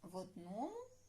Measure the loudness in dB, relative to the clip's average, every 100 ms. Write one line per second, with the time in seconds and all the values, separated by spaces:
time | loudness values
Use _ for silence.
0 | -4 -2 -2 -2 -2 4 4 4 -4 -10